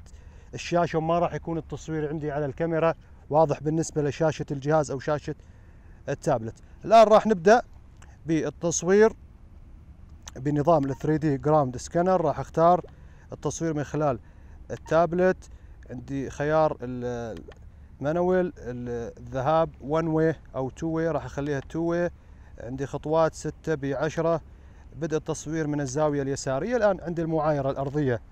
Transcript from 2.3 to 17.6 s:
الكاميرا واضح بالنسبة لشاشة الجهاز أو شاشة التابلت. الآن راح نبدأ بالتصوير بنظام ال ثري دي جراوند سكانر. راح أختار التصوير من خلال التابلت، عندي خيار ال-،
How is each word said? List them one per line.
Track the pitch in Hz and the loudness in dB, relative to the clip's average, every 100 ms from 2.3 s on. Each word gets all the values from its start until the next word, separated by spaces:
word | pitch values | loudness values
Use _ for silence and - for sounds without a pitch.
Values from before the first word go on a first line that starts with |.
| 143 143 | -4 -4
الكاميرا | 127 170 160 165 - - - - | -2 -2 2 2 0 -8 -16 0
واضح | 147 156 139 | 4 4 2
بالنسبة | 151 160 151 156 | -2 -2 -2 -2
لشاشة | 143 - 160 143 - | -2 0 0 -2 -6
الجهاز | 143 139 156 131 | -4 0 2 0
أو | 139 | -4
شاشة | 151 147 - 143 - - - - - - - | -4 -4 -4 -12 -14 -20 -20 -20 -20 -12 -8
التابلت. | 143 160 123 110 - - - | -4 0 0 -2 -12 -18 -10
الآن | 160 226 214 | 6 8 10
راح | 214 214 | 8 6
نبدأ | 190 175 233 - - - - - - 151 | 4 6 6 4 -12 -20 -20 -20 -10 -2
بالتصوير | 160 131 - 170 - 170 202 220 - - - - - - - - - - - - - | -2 -2 -4 -4 -2 4 6 6 4 -20 -20 -20 -20 -20 -20 -20 -20 -20 -20 -16 -8
بنظام | 139 147 143 156 | -2 0 4 4
ال | 139 131 | 2 -2
ثري | 143 156 | -2 0
دي | 151 139 | 0 0
جراوند | 135 156 131 123 | 2 2 2 -4
سكانر. | - 170 180 185 | -4 0 2 2
راح | 156 135 | 0 -2
أختار | 131 160 170 180 - - - - - | -4 4 4 4 0 -16 -20 -20 -16
التصوير | - 151 - 165 | -8 -6 -4 -4
من | 151 | -4
خلال | 135 147 151 113 - - - - - | -4 -2 0 -2 -6 -20 -20 -18 -14
التابلت، | - - 160 170 180 185 180 - - - - - | -10 0 2 2 4 2 2 -6 -20 -20 -20 -14
عندي | 127 127 139 123 | -12 -8 -6 -6
خيار | - 147 156 151 - | -4 0 2 2 0
ال-، | 123 123 123 120 117 - - - | -8 -6 -6 -6 -8 -10 -14 -20